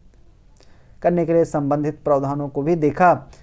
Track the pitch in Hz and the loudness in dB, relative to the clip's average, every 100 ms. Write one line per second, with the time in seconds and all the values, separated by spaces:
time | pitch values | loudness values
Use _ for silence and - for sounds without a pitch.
0 | - _ - _ _ _ - - - - | -20 _ -20 _ _ _ -20 -20 -20 -4
1 | 170 175 160 165 160 156 143 147 147 147 | -2 0 2 2 2 0 -2 -2 -2 -4
2 | - 143 139 143 143 139 143 170 151 139 | 0 0 0 -4 -6 -6 -2 0 0 2
3 | 180 156 - - | 2 2 -4 -20